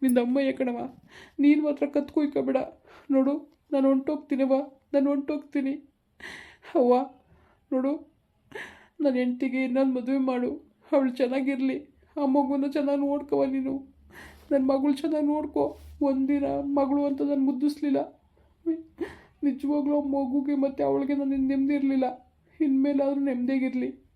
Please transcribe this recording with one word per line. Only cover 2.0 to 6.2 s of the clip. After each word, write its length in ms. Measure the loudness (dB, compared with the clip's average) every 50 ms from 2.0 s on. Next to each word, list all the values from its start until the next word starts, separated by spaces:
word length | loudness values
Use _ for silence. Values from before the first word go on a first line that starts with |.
| -2 0 -2 0 0 0 0 0 0 0 0 -2 -2 -4 -10 _ _ -20 -20 -20 -4 0
ನೋಡು, 480 | 2 4 4 2 0 -2 -6 -12 _ _ _ -4 0
ನಾನು 160 | 2 4 4
ಹೊಂಟೋಗ್ತೀನವ್ವ, 680 | 4 4 2 -2 -4 -4 -4 -4 -2 0 2 2 2 0 0 -4 -12 _ _ 0 0
ನಾನು 160 | 2 2 4
ಹೊಂಟೋಗ್ತೀನಿ. 840 | 0 0 -2 -4 -6 -6 -6 -4 -4 -2 -2 -2 -4 -6 -10 _ _ _ _ _ _ _